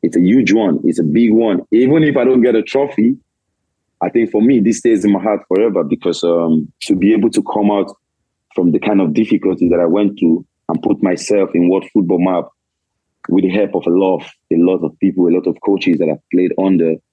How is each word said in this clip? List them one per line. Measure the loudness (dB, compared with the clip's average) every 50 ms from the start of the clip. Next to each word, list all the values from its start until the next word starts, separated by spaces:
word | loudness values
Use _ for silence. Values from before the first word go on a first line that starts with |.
| -4
it's | -2 0
a | 2
huge | 2 4 4 2 2 2 2
one. | 2 2 0 -2 0 -2
It's | -2 -2 0
a | -2
big | 0 2 2 2 4 4
one. | 2 2 2 0 -2 -4 _
Even | 0 2 2 4 2 2 2
if | 2 0
I | 0 2
don't | 2 2 4 2
get | 2 2
a | 0 -2
trophy, | 0 -2 -2 -2 -2 -2 0 0 0 0 -2 _ _ _ _ _ _ _ _ _ _ _ _ _ _ _ _ -8
I | -2
think | 0 -2 -2 0
for | 0 0
me, | 2 2 2 2
this | 2 0 -2 0
stays | 0 0 0 2 2
in | 0 0
my | 0
heart | 0 -2 -4 -4 -4
forever | _ -2 0 0 0 0 -2 -2
because, | -2 -4 -4 -4 -6 -4 -2 -2
um, | 0 0 0 0 0 0 -2 -2 -4 _ _ -4
to | -4 -2
be | 0 2 2 2
able | 2 0 0
to | 0 -2 -4
come | -4 -4 -2 0 0
out | 0 0 -2 -4 -8 _ _ _ _ _ _ _ _ _ _ _ _
from | -2 0 0 0
the | 0
kind | -2 0 0 0
of | 0 0 0
difficulty | -2 0 0 -2 -2 0 -2 -2 0 0 0
that | 2 2
I | 2
went | 0 0 0 0 -2 -2 0
through | 0 0 0 0 -4 _ _ _ _ -8
and | -8 -4 -2
put | -2 -2 0 0
myself | -2 -2 -4 -2 -2 0 0 0 0 0
in | 0 2 2
world | 2 0 -2 -2 _
football | -2 0 0 0 0
map | 0 0 0 -2 -4 -6 _ _ _ _ _ _ _ _ _ _ _ _ _ _ _ -2
with | 0 0 0
the | 0
help | 0 0 -2 -2 -2
of | -4 -2
a | 0
lot | 0 2 2 0 0 -2 -6
of, | -12 -20 _ _ _ 0
a |
lot | 2 2 2 0 0 -4
of | -6 -6 _
people, | -2 -2 0 0 0 0
a | 0
lot | 0 0
of | -4 -6 -4 -2
coaches | -2 -2 0 0 -2 -2 0
that | 0 -4
I've | -4 -6 _ _ -2
played | 0 0 0 -2 -2
under | 0 0 0 2 0 0 -2 -4 _ _